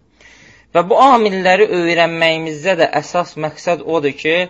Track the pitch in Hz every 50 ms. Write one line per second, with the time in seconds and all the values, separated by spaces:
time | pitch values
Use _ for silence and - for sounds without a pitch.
0 | _ _ _ _ _ - - - - - - _ _ _ - 170 175 180 233 -
1 | 254 277 269 233 220 208 190 190 185 185 185 190 214 208 - 180 170 170 170 165
2 | 170 165 165 165 165 165 160 160 160 160 156 147 143 190 190 165 156 - - 151
3 | 147 - - 180 175 - - 156 156 151 - - - 180 175 151 - 156 160 165
4 | 143 143 135 - - 156 160 175 180